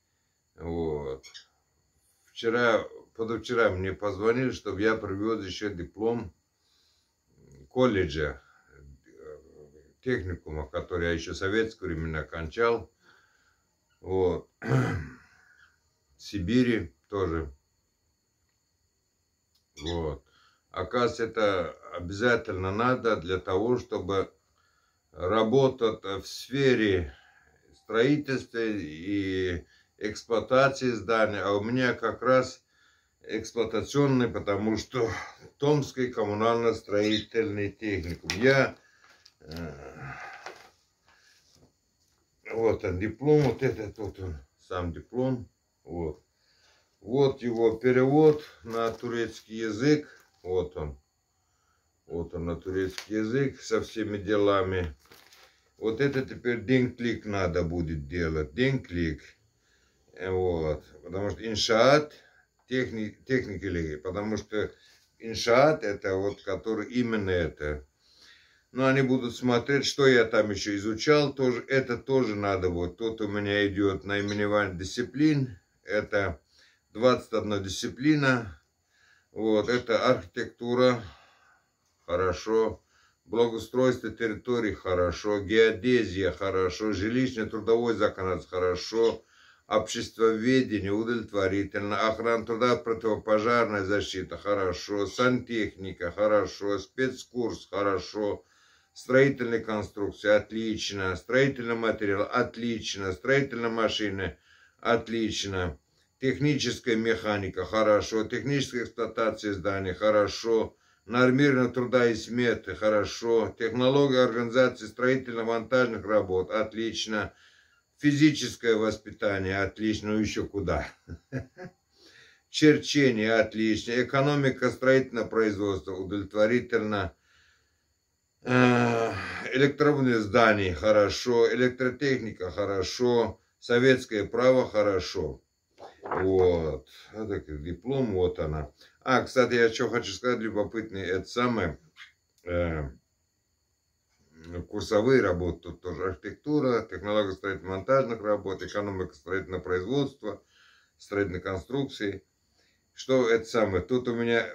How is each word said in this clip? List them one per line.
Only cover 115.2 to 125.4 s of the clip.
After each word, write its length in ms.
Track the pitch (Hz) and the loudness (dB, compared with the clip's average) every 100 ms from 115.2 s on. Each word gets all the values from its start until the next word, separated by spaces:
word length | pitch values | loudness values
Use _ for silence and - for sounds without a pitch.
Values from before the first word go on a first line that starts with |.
| 127 113 113 117 104 127 120 107 | -2 -4 -2 -2 2 2 2 -2
работ. 460 | 98 107 92 92 90 | 0 0 2 -2 0
Отлично. 800 | 107 110 110 113 - 110 107 95 - _ _ _ _ _ _ | -2 -2 -4 -6 -6 -4 -4 -6 -10 _ _ _ _ _ _
Физическое 760 | 147 143 151 139 120 104 117 107 | 2 6 6 4 -4 -2 2 4
воспитание. 840 | 110 104 107 87 110 98 95 98 | 2 -2 -8 -4 -2 0 0 -2
Отлично. 480 | 95 - 110 104 104 | -2 -2 -2 -2 0
Ну, 60 | 107 | 0
ещё 240 | 101 110 | 0 -2
куда? 420 | - 101 85 76 71 - - | -4 -4 -2 -4 -4 -12 -18
<laughs> 1400 | 85 - 131 - - 180 _ _ _ - - - _ _ | -18 -10 -10 -10 -16 -18 _ _ _ -20 -20 -20 _ _
Черчение. 840 | - 151 147 - 147 135 107 110 | 4 6 6 2 2 4 4 2
Отлично. 680 | 113 107 107 110 104 - 120 | 4 2 0 0 0 0 -2
Экономика 680 | 117 139 147 147 139 127 123 | 0 2 2 2 0 0 -2
строительного 560 | 113 131 131 131 117 107 | 0 4 4 2 -4 -2
производства. 640 | 110 | 2